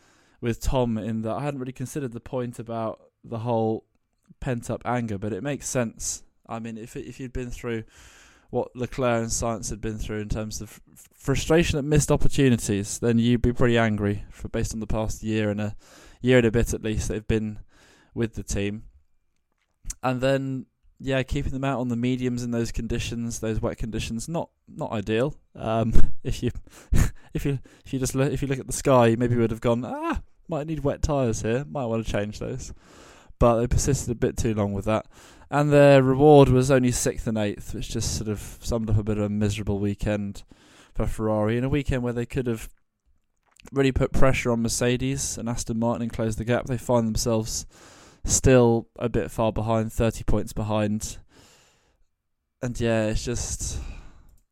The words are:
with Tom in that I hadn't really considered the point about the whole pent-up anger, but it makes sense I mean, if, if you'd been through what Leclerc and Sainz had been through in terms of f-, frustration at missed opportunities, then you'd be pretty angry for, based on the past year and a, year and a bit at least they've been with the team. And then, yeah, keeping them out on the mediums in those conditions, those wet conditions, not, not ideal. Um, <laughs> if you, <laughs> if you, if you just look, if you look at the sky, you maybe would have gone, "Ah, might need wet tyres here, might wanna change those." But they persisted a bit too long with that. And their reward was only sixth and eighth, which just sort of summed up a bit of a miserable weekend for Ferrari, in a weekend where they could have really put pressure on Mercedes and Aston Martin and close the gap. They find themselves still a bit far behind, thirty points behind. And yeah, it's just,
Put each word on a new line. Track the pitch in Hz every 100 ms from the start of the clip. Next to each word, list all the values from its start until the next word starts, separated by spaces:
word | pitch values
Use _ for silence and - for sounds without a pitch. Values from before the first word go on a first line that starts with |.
| _ _ _ _
with | 117 113
Tom | - 135 120 110
in | 104 110
that | 110
I | 110
hadn't | 147 139
really | 127
considered | - 123 160 131
the | 113
point | - 127 120 120
about | 113 113 110 - _ _
the | 113 113
whole | 120 113 110 110 - _ _ _ _ _
pent-up | 135 120 117 107
anger, | 110 123 113 98
but | 104
it | 95
makes | 143 139 -
sense | 131 117 - - - - _ -
I | 113
mean, | 117 113
if, | 117 143
if | 123 123
you'd | 127
been | 127 123
through | - 120 113 110 - - - - _ _
what | 123 - 123
Leclerc | 120 - 123 117
and | 113
Sainz | - 117 113 123
had | 107
been | 113 107
through | - 107
in | 104
terms | 113 107 -
of | 104 - -
f-, | - -
frustration | _ - 127 - 165 170 151
at |
missed | 143 151 -
opportunities, | 147 - - 135 113 - 98 104 -
then | 120 117
you'd | 117 120
be | 123
pretty | 117 123 117
angry | 113 104 101 104 -
for, | - 110
based | 117 110
on | 113
the | 107
past | 110 110 -
year | 110 110 104
and | 104
a, | 104 - - - - -
year | 123 127
and | 113
a |
bit | 117 113
at | 107
least | 110 107 -
they've | 104 -
been | 113 110 104 - _ _ _ _
with | - 113
the | -
team. | - 101 101 107 - - _ _ _ _ _ _ _ _ - -
And | 127 127
then, | 135 135 135 131 - _ _ -
yeah, | 131 135
keeping | 127 143 135
them | 135
out | 135 123
on | 123
the | 117
mediums | 123 127 127 120
in | 120
those | 117 113
conditions, | - 113 117 - 117 117 110
those | 110 107
wet | 110 -
conditions, | 113 113 - 113 160
not, | 165 - _ -
not | - 104
ideal. | - - 110 147 - _ -
Um, | 110 113 113 - -
<laughs> | -
if | 131 -
you, | 120 - - - -
<laughs> | - - - -
if | 160 143
you, | 131 - _ -
if |
you | 131
just | 127
look, | 131 135
if | 131
you | 135
look | 131
at | -
the |
sky, | - 143 127 117
you | 113
maybe | 120 120
would | 113
have | 113
gone, | 123 117
"Ah, | 127 294 330 226 - _ -
might | 156 156
need | 151
wet | 135 104
tyres | 156 143 120 110
here, | 107 123
might | 147 151 117
wanna | 113
change | 107 104 104 107
those." | 113 123 - - - - - - - -
But | 120 113
they | 120
persisted | - 147 135 123
a |
bit | 117 123 -
too | 120
long | 107 101
with | 98
that. | 104 110 - - - - -
And | 143 147
their | 143 143 139
reward | 131 131 151 143 131
was | 127 131
only | 131 123
sixth | 120 131 - 120
and | 110
eighth, | 104 - -
which | 98 -
just | 113 - -
sort | 107
of | 101 - -
summed | - 117 110
up | 107
a |
bit | 104 107
of |
a | 104
miserable | 104 104 104 101 98
weekend | 101 101 107 104 101 - - - - - -
for | - 107
Ferrari, | - 107 107 107 120
in |
a | 135
weekend | 147 135 131
where | 120
they | 120
could | 120 139 123
have | 113 - - _ _ _ _ _ _ _ _ -
really | 139 135
put | 123 131
pressure | - 135 - 123
on | 117
Mercedes | 113 - 123 123 131 139 - -
and | 113
Aston | 120 - 113
Martin | 117 113
and | 117
close | - 113 110
the |
gap. | 110 117 139
They | 120
find | - 120 113
themselves | 110 123 110 113 - - - - - - -
still | - - 123 127 117 117 - -
a | 117
bit | 117 76
far | - 110
behind, | 107 107 113 110
thirty | - 113 -
points | - 107 -
behind. | 107 104 107 104 107 - - - - - _ _ _ _ _ _ _ _ _ _ _
And | 123 117
yeah, | 117 113 107
it's | 110
just, | 123 117 - - - - - - - - - - _